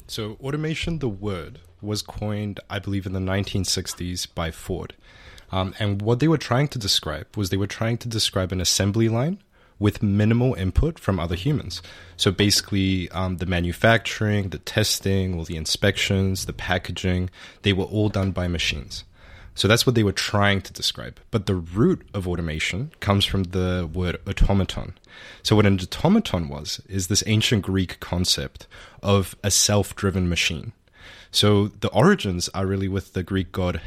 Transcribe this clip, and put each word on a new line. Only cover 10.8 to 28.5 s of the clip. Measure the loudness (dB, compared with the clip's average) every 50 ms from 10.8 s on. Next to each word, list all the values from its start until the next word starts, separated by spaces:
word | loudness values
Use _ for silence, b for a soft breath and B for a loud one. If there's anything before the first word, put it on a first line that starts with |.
| 2 2 0 -2
from | -2 -2 0 0
other | 0 -2 -2
humans. | -2 0 0 -2 -2 -2 -6 -10 -12 B B B B B B B
So | 0 0 2
basically, | 4 4 4 4 4 2 0 0 0 2 2 2 2 0 -2 -4
um, | -4 -4 -2 -2 -2 -4
the | -2
manufacturing, | -2 0 0 0 -2 0 2 4 4 4 4 2 -2 -4 -2 0 2 2 0 0 -2
the | -6 -8
testing, | -10 -4 0 0 2 2 0 0 0 0 2 2 2 0 -2 -4
all | -4
the | -6 -6 -6
inspections, | -4 -4 -2 2 2 2 2 2 0 0 2 2 2 2 0 -2 -4
the | -8 -8
packaging, | -8 -4 -2 -2 -2 -2 -4 -8 -4 -2 -2 0 0 -2 -4 B B B B B B 0
they | 2 2
were | 2 0
all | -2 0 0 0 0
done | 0 0 -2 -2
by | -2 -2 -2 -2
machines. | -2 -2 -2 -4 -4 -6 -8 -12 -14 -14 -14 -16 b b b b b b b b b
So | 0 2 4
that's | 4 4 4
what | 4 4
they | 4 2
were | 2 2
trying | 0 -2 0 2 2 4 4 2 2
to | -2 -6
describe. | -10 -6 -6 -6 -6 -6 -12 -14 -16 -18 -10 -6
But | -4 -2 0
the | 0 -2
root | -2 -4 -2 0 2 4 4 4 2 -4 -6 -8
of | -6 -4
automation | -2 -2 -2 -2 -4 -4 -4 -4 -4 -4 -4 -6 -8 -10 _
comes | 0 2 4 4 2
from | 2 0 0 0
the | 0 0 0 0 0 0 -2 -2 -4 -4
word | -2 -2 -2 -4 -4 -6
automaton. | -8 2 4 4 4 6 4 2 0 -2 -6 -10 -10 -14 -16 B B B B B B B B 0
So | 4 6 6
what | 6
an | 6 4 4
automaton | 0 -4 -4 0 2 4 4 4 2 0 -2 -2 -2 -4
was, | -8 -10 -10 -10 -10 -10 -10 -8
is | -6 -4 -2 0
this | 0 0 2 2
ancient | 2 2 4 4 2 2 2
Greek | 2 0 0 0 0 -4 -10
concept | -8 -4 -2 0 2 2 0 0 -2 -6